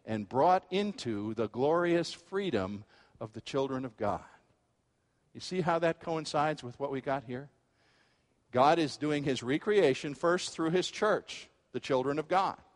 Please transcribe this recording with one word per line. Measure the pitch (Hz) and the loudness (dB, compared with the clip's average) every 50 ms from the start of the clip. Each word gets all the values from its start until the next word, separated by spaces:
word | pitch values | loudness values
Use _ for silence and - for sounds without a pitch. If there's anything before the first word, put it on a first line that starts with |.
| - | -8
and | - 110 107 101 - | -6 -4 -4 -4 -2
brought | 117 131 151 180 185 185 - - | 2 4 4 6 4 4 2 -2
into | 180 202 208 208 - - - 120 107 101 104 110 110 | -2 -2 -2 -2 -4 -6 -6 -4 -4 -4 -4 -4 -2
the | 113 110 104 | -2 -4 -2
glorious | - 120 135 151 165 175 175 175 170 170 160 - | -2 0 2 2 2 2 2 2 2 2 0 -2
freedom | - - - - 190 196 202 175 120 98 92 98 104 101 107 _ _ _ _ _ _ - | -8 -14 -12 -8 -6 -4 -2 0 0 0 -2 -2 -6 -8 -12 _ _ _ _ _ _ -14
of | 113 107 | -14 -12
the | - 113 | -12 -14
children | - - - 135 135 135 131 131 131 | -10 -4 -2 -2 -2 -2 -2 -4 -6
of | 120 - | -8 -6
God." | - 107 101 90 - - - - - _ _ _ _ _ _ _ _ _ _ _ _ _ _ _ _ _ _ | -4 -2 -2 -2 -2 -6 -12 -20 -20 _ _ _ _ _ _ _ _ _ _ _ _ _ _ _ _ _ _
You | - 120 | -18 -14
see | - - 185 180 | -10 -6 -4 -2
how | 151 175 165 170 | 0 2 2 2
that | 170 165 156 - | 2 0 0 -2
coincides | - 175 160 160 151 - - 147 151 156 151 - | -4 -4 -4 -4 -4 -2 0 0 0 0 -2 -4
with | 127 123 117 - | -8 -12 -10 -8
what | 139 139 | -6 -6
we | 135 135 | -6 -4
got | - 139 135 139 120 | -4 -4 -4 -4 -4
here? | 120 123 127 143 - _ _ _ _ _ _ _ _ _ _ _ _ _ _ _ _ _ _ _ _ | -8 -10 -10 -10 -14 _ _ _ _ _ _ _ _ _ _ _ _ _ _ _ _ _ _ _ _
God | - 120 135 151 170 170 | 4 6 6 6 6 4
is | 156 127 - | 2 0 -2
doing | - 147 151 147 143 139 | -4 -2 -2 0 0 0
his | 143 123 101 | 0 0 0
recreation | 117 123 143 - - 214 214 196 170 135 127 - - 147 139 | 0 -2 -2 0 0 2 4 6 6 6 4 2 -2 -8 -4
first | - - 170 180 185 - - | 0 2 2 2 2 0 -4
through | - - 160 160 | -6 -4 -2 0
his | 170 180 170 - | 0 0 0 -2
church, | - - 208 214 180 131 - - - - - - _ _ _ _ | -2 0 0 2 2 0 -2 -6 -14 -16 -16 -20 _ _ _ _
the | - 120 | -10 -8
children | - - 135 127 127 139 143 156 | -2 0 0 2 2 0 -2 -2
of | 151 156 | -2 0
God, | 180 190 190 160 - - - _ _ | 2 2 2 0 -4 -8 -14 _ _